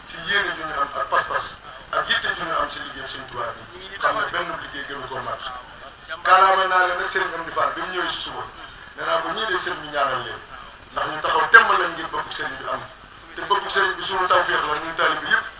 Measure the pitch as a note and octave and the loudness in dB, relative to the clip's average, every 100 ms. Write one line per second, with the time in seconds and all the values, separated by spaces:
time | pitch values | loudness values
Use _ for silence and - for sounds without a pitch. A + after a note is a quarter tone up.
0 | - - E3+ G3+ F#3 - D#3+ - - - | -14 -10 0 2 2 -2 -4 -2 -2 -2
1 | - F3 - C#3 - - - - - G#3 | 0 0 2 -2 -4 -10 -16 -16 -4 -2
2 | A3+ G#3+ G3+ - E3 D#3+ - - - - | 0 0 0 -2 -2 -2 -2 -4 -10 -10
3 | C3 - B2+ B2 A#2 - - - - - | -8 -10 -10 -6 -6 -8 -14 -14 -12 0
4 | G#3+ G#3+ G#3 E3+ E3+ E3 - C#3+ C#3 C#3+ | 2 2 0 -2 -4 -6 -8 -8 -8 -8
5 | C3 B2+ A#2+ A2+ - B2+ - - C#3 - | -6 -6 -6 -6 -8 -10 -12 -16 -16 -18
6 | - D#3+ E3 F#3 F#3+ F#3+ F#3+ F#3 F3+ F3+ | -12 -4 6 8 10 8 6 6 4 2
7 | F#3+ F#3+ F3+ E3 D#3+ D#3 C#3+ D#3+ E3+ F3 | 0 0 0 -2 -4 0 0 0 -4 -2
8 | E3 - D3 - - - - - - - | -2 -2 -4 -6 -10 -12 -16 -16 -16 -8
9 | D#3 - D#3+ G3 A3 F#3 F3+ D#3 D3+ D3 | 0 0 0 -2 0 0 -2 -4 -4 0
10 | C#3+ B2+ A2+ G#2+ - - - - - - | 2 0 -4 -10 -12 -16 -16 -18 -8 -4
11 | - D3+ F3 - - - E3+ F#3+ F3 D#3+ | -2 -2 2 2 8 8 8 4 2 -2
12 | D#3+ - - - D3 C3+ - - - - | -6 -6 -4 -4 -4 -6 -6 -6 -8 -16
13 | - - - - - G3 G3 G3+ F#3+ F3+ | -20 -20 -16 -12 0 0 2 2 2 0
14 | F#3 F#3+ F#3 F#3 F3 E3 D#3 D3+ D#3+ D#3+ | -2 0 4 4 4 2 2 -2 -4 2
15 | E3 D#3 D3+ - - | 2 2 2 2 0